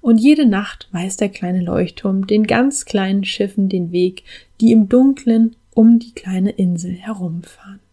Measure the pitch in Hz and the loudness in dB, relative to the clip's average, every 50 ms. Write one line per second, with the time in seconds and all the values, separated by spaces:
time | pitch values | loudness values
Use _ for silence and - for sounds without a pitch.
0 | - 247 226 226 220 277 302 302 302 233 196 196 208 - - - - _ 190 170 | 2 4 2 4 6 4 4 4 4 2 2 2 -4 -6 -12 -18 -20 _ -10 -8
1 | 175 190 190 - 214 202 196 - - 180 180 185 180 170 - - 180 175 - - | -8 -8 -4 -4 -4 -4 -4 -6 -6 -4 -4 -4 -2 -2 -2 -2 -2 -4 -6 -8
2 | - 202 190 196 190 196 208 214 214 214 233 226 254 277 269 - - - - 208 | -4 -4 -2 -2 -2 0 0 0 0 2 0 0 0 0 -2 -6 -10 -4 -4 -4
3 | 190 190 196 202 196 196 - - 202 196 196 208 196 190 196 185 175 170 180 175 | -2 0 -2 -2 -2 -4 -4 -4 -4 -4 -2 -4 -4 -2 -2 -4 -6 -4 -2 -2
4 | 180 185 185 - _ - - - _ _ _ _ 220 226 233 220 214 190 - 247 | -2 -2 -4 -8 _ -20 -20 -20 _ _ _ _ 2 4 4 4 2 4 2 4
5 | 262 269 269 269 - 240 226 226 226 226 233 _ _ _ _ - 220 226 233 233 | 4 2 0 0 -2 0 2 2 2 0 -2 _ _ _ _ 4 6 6 6 4
6 | 233 - _ - - 185 185 185 190 202 - - 190 180 175 170 170 180 185 180 | 2 -4 _ -16 -12 -8 -4 -2 -2 -4 -2 -2 -2 -2 -2 -4 -6 -10 -12 -12
7 | 185 220 220 196 180 170 160 170 170 - - _ _ 196 196 202 _ _ | -10 -12 -10 -8 -8 -8 -8 -10 -12 -16 -20 _ _ -20 -20 -20 _ _